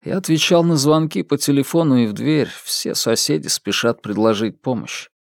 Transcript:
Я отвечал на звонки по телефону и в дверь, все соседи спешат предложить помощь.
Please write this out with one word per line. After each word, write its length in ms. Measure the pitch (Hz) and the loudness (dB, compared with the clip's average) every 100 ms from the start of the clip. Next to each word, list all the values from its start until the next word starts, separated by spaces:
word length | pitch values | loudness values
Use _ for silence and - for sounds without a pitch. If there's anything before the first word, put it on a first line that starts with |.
Я 140 | - 196 | -4 -6
отвечал 460 | 185 160 - 170 | 0 0 4 4
на 140 | 170 160 | 4 2
звонки 460 | 139 156 160 - | 4 2 0 -4
по 140 | - 143 | -4 -2
телефону 600 | - 139 131 170 165 127 | 2 0 2 0 4 4
и 80 | 113 | 2
в 60 | |
дверь, 360 | 104 123 151 117 - | -2 0 0 0 -6
все 320 | - - - - | -8 -6 -4 -4
соседи 520 | - 117 - 151 76 | 0 0 0 -2 -2
спешат 540 | - - 98 117 117 | -6 -4 0 0 -2
предложить 600 | - 101 110 104 113 - | -4 0 2 2 -2 -6
помощь. 480 | - 120 - - - _ | -6 -6 -6 -12 -14 _